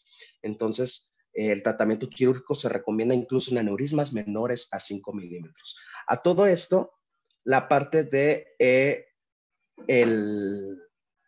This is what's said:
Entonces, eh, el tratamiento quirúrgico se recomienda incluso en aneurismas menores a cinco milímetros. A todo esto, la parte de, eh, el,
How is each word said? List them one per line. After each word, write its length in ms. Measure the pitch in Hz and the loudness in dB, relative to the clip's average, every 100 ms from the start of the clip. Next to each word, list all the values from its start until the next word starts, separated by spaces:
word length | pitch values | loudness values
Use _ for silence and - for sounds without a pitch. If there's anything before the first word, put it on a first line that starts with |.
| _ - - _ | _ -20 -20 _
Entonces, 720 | 104 107 110 110 127 - - _ _ | -10 -6 -4 -4 -6 -8 -18 _ _
eh, 180 | - 107 | -4 -2
el 120 | 101 | 0
tratamiento 440 | 110 110 110 110 131 | -2 0 0 0 -6
quirúrgico 460 | - 127 127 - | 0 2 2 -4
se 160 | 139 120 | -4 -4
recomienda 460 | 98 - 107 120 123 | -4 -4 -2 0 0
incluso 340 | - 127 127 | 0 -4 -2
en 80 | 123 | -2
aneurismas 560 | 104 98 143 147 143 | -2 -2 -2 -2 -2
menores 540 | 110 104 107 120 120 - | -4 -6 -4 -4 -6 -8
a 80 | 98 | -10
cinco 340 | - 101 101 | -8 -10 -10
milímetros. 680 | 101 87 87 80 _ - - - - - | -12 -12 -14 -16 _ -20 -20 -20 -14 -6
A 160 | 123 | 0
todo 240 | 175 180 202 | 2 4 4
esto, 460 | 170 - 185 - _ _ _ _ _ | 4 2 0 0 _ _ _ _ _
la 240 | 127 131 - | 0 0 4
parte 360 | 143 135 160 | 2 2 0
de, 460 | 147 139 147 - - - | 2 2 2 0 -4 2
eh, 460 | 127 131 139 - - _ _ _ _ _ _ - - | 4 6 4 0 -8 _ _ _ _ _ _ -10 2
el, 880 | 127 117 113 104 104 98 101 98 92 - _ _ _ | 4 4 2 -2 -4 -4 -6 -10 -14 -20 _ _ _